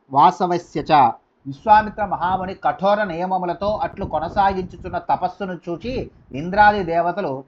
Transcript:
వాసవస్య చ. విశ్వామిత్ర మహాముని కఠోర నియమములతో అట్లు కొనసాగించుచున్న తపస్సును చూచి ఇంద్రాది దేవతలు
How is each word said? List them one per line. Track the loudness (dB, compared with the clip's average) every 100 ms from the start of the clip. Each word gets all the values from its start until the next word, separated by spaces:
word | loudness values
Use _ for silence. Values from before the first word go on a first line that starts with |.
| _
వాసవస్య | 4 4 4 0 -2 -4 -6
చ. | 2 4 4 2 _ _ -16
విశ్వామిత్ర | -4 4 4 4 -4 -6
మహాముని | -4 -2 -2 -4
కఠోర | -4 -4 0 0 0
నియమములతో | 0 -4 -4 -4 -4 -4 -4 -4
అట్లు | -6 -8 -8
కొనసాగించుచున్న | -6 -4 0 0 0 -6 -12 -10 -8
తపస్సును | -4 -2 -2 -6 -10 -8 -10
చూచి | -8 -8 -8 -10 -14 _
ఇంద్రాది | -10 -2 4 4 4
దేవతలు | 0 -2 -2 -2 -6 -6